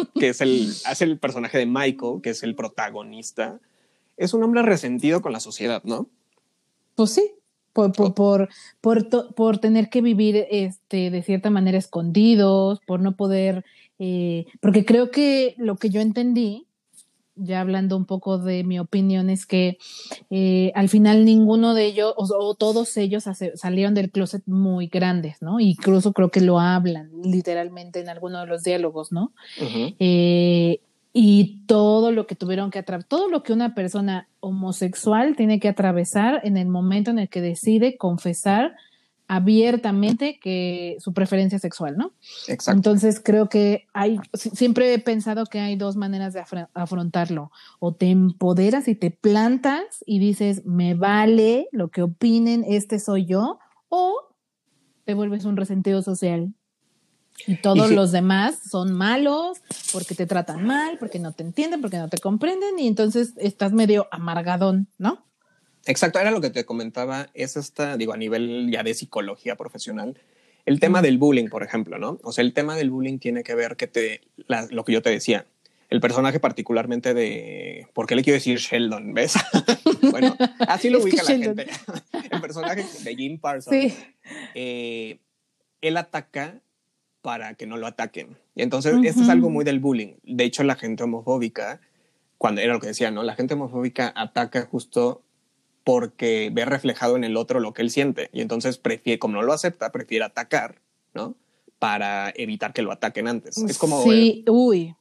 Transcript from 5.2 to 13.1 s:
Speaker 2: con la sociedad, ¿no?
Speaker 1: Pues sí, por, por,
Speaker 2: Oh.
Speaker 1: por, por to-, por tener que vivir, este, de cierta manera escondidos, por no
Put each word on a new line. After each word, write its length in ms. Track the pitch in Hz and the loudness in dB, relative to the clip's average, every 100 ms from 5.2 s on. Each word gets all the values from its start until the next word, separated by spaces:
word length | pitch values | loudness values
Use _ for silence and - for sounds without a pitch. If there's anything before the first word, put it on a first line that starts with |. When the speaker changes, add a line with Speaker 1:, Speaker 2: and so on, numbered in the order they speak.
Speaker 2:
con 100 | 170 | -2
la 60 | 113 | -8
sociedad, 420 | - - 107 110 | -10 -6 -4 -4
¿no? 240 | 101 117 - _ _ _ _ _ _ _ _ - | -6 -6 -8 _ _ _ _ _ _ _ _ -2
Speaker 1:
Pues 160 | 214 | 0
sí, 200 | 277 415 - _ _ _ | 2 0 -2 _ _ _
por, 180 | - 202 | 0 0
por, 160 | 190 202 | 2 0
Speaker 2:
Oh. 20 | 190 | 2
Speaker 1:
por, 340 | 202 196 190 - - _ | 2 4 0 -6 -20 _
por 220 | 226 233 | 0 2
to-, 280 | 220 240 240 | 2 -2 -2
por 240 | 220 226 208 | 0 0 2
tener 320 | 220 220 214 | 2 2 2
que 120 | 254 | 0
vivir, 440 | 240 208 214 208 196 | 2 2 2 2 0
este, 580 | 202 190 185 - 190 180 | -2 -4 -8 -6 -4 -2
de 140 | 180 | -4
cierta 260 | 175 190 208 | -2 -2 0
manera 280 | 202 190 185 | 2 2 0
escondidos, 1040 | 185 170 170 175 226 226 196 190 190 202 - | -2 -4 0 4 6 6 6 4 2 -2 -4
por 140 | 180 | -2
no 160 | 190 | -2